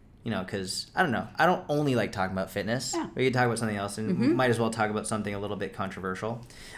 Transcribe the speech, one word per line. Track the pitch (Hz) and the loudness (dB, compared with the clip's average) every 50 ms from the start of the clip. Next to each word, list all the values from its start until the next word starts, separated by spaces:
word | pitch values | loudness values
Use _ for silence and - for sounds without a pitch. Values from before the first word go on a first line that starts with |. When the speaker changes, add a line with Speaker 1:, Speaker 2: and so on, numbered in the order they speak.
| - - - - - | -20 -20 -16 -8 -4
Speaker 1:
you | 120 | -4
know, | 110 - 92 | -2 -2 -2
'cause, | - 107 98 92 92 - - - - - | -4 -4 -4 -4 -4 -6 -6 -8 -4 2
I | - | 2
don't | 185 151 | 2 2
know, | 110 95 95 - - - | 2 0 -2 -2 0 2
I | 156 | 4
don't | 180 180 180 - - | 4 4 2 0 0
only | 147 147 151 139 127 | 0 2 2 2 2
like | 117 101 90 | 2 2 0
talking | - 98 92 92 92 | 0 -2 -2 0 0
about | 95 92 - | -2 -2 -2
fitness. | - 101 90 107 120 131 - - - | -2 -4 -2 0 -2 -2 -2 -2 -4
Speaker 2:
Yeah. | 330 277 170 - | -4 -4 -4 -2
Speaker 1:
We | 127 127 | 0 2
could | 131 | 2
talk | 117 127 123 | 4 4 4
about | 120 113 - | 4 2 0
something | 117 107 104 101 | 0 -2 -2 -2
else, | 101 101 - | -4 -4 -4
and | 110 110 110 180 165 | -4 -2 0 2 4
we | - | 4
Speaker 2:
Mm-hmm. | 285 339 | 4 4
Speaker 1:
might | 131 127 123 | 4 4 4
as | 113 113 | 4 4
well | 117 110 | 2 2
talk | - 113 110 104 | 2 2 0 2
about | 104 107 107 | 0 0 -2
something | - 113 107 104 107 101 | -2 -2 -2 -2 -2 -4
a | 98 | -4
little | 104 101 104 | -4 -4 -4
bit | 95 101 - | -4 -4 -6
controversial. | - - 95 95 - 92 92 92 92 - 107 110 120 120 - - - - - - - | -4 -4 -6 -6 -6 -6 -4 -4 -4 -2 -4 -4 -4 -6 -10 -14 -18 -18 -16 -16 -16